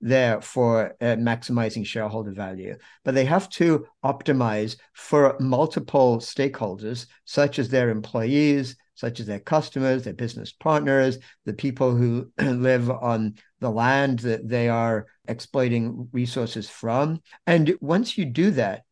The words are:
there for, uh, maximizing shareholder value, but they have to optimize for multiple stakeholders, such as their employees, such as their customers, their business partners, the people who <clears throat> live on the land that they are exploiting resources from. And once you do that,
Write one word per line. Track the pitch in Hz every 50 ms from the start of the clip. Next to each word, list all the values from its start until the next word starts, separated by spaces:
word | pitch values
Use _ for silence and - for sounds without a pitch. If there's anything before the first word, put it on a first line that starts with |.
there | - 117 131 131 127 117 110 104
for, | - - - 131 123 117 117 113 107 - - -
uh, | 120 120 117
maximizing | 113 117 117 117 120 120 - 127 117 113 110 110 113 101
shareholder | - - 117 110 107 104 113 110 104
value, | 95 98 101 95 95 92 92 95 98 - - - - _ -
but | - 131
they | 135 131
have | 135 165 190 196 -
to | - - 175 170 160 151 - - _ _ -
optimize | 135 139 - - - 143 131 123 113 107 107 107 110 - - _ _ _
for | - - - - 147 143 135 135 -
multiple | 131 131 127 123 156 156 - - - - - 139 131 123 117
stakeholders, | 113 117 - - - 135 139 135 - 120 101 92 98 107 107 123 120 - - _ _ _
such | - - - 143 143 143
as | - 131 117
their | 127 127 123 117
employees, | 110 107 107 - - 120 113 117 139 143 151 147 143 139 131 120 - _ _ _ _
such | - - 120 120 120
as | 113
their | 101 104 101
customers, | - - 156 156 - - - 139 131 131 131 131 120
their | - 90
business | - 123 110 - 113 104 -
partners, | - _ - 156 156 151 147 139 135 135 131 131 127 131 - - - _ -
the | - 107
people | - - 143 123 123 135 127 120
who | 120 123 120 117 120 127 - _
<clears throat> | -
live | - 139 127 123 123 127 127 123 120 120
on | 127 - - 120 117 110 107 107 104 - _ _ _ -
the | - 120
land | 110 110 117 123 135 139 139 139 131 117
that | 113 123 113 107 -
they | 113 120 120 120 120
are | 117 117 117 117 113 107 104 _ _ _ _
exploiting | - 117 120 - - - 139 127 123 120 117 113 117 117 - 123 123
resources | - 123 123 120 123 131 117 113 - 113 104 -
from. | - - - 113 113 127 143 156 160 160 _ _ - - -
And | - 165 170 156 147 - -
once | - 143 165 196 240 - -
you | - 180
do | 135 117 139 175 208
that, | 208 131 113 101 92 - _ _